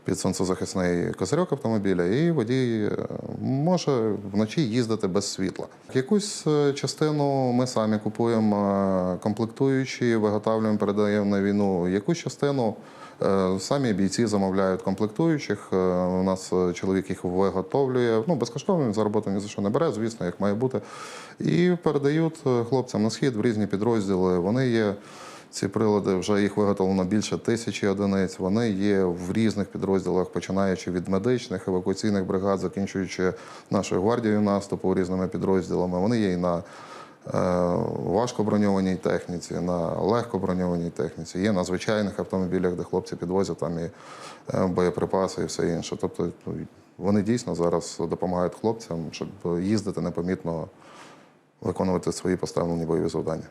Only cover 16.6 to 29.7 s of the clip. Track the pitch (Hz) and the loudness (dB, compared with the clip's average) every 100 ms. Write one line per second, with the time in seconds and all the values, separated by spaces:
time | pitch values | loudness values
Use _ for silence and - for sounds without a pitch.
16.6 | 90 85 95 95 - 92 92 90 98 92 | 2 0 0 0 0 -6 -2 0 2 0
17.6 | 90 135 135 127 120 113 113 147 117 143 | 0 0 2 2 2 2 2 0 -2 -4
18.6 | - 180 127 101 104 107 101 98 104 - | 0 2 2 2 2 0 0 -4 -4 -4
19.6 | 101 131 165 113 113 113 90 - 101 101 | 0 2 0 0 -4 -2 -6 -2 -2 0
20.6 | 127 104 - - - - - - - 156 | 0 -2 -8 -14 -14 -14 -18 -4 0 4
21.6 | 180 175 160 147 139 156 165 160 135 123 | 4 2 2 2 2 2 0 0 0 2
22.6 | 117 135 120 110 107 - 143 110 120 107 | 2 0 0 0 0 2 0 2 0 2
23.6 | 101 98 110 113 98 92 92 90 90 123 | 0 0 2 2 2 2 4 4 2 2
24.6 | 131 113 107 98 - - - - - - | 2 2 2 -2 -10 -18 -18 -18 -14 -4
25.6 | - 107 110 104 98 95 92 101 101 104 | -2 2 4 4 4 0 2 2 2 2
26.6 | 101 98 95 95 90 107 98 87 - 113 | 2 2 2 2 2 0 0 -2 0 -2
27.6 | 113 98 104 98 101 98 90 - 92 104 | -2 -2 0 2 2 2 0 -2 0 0
28.6 | 117 95 101 98 92 87 90 110 110 98 | 0 0 2 4 2 0 -2 2 2 0
29.6 | 95 | -4